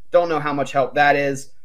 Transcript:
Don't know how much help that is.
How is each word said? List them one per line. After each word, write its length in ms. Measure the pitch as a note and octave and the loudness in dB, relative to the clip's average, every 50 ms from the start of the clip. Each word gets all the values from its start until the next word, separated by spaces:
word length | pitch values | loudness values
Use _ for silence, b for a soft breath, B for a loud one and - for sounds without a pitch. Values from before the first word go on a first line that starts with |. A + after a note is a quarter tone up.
| b - | b 0
Don't 180 | - F3 F3 E3+ | 2 2 2 2
know 120 | D#3+ D3 | 0 -2
how 120 | C#3 D3 | -2 -2
much 200 | C#3+ C#3+ C3+ - | -2 -2 -4 -2
help 240 | - C#3 B2+ B2 B2 | 0 0 0 0 2
that 180 | D3 C#3+ C#3+ C#3+ | 2 4 4 4
is. 360 | C#3+ C#3+ C#3 C#3 C3+ - - - - | 2 2 -2 -4 -6 -8 -12 -14 -16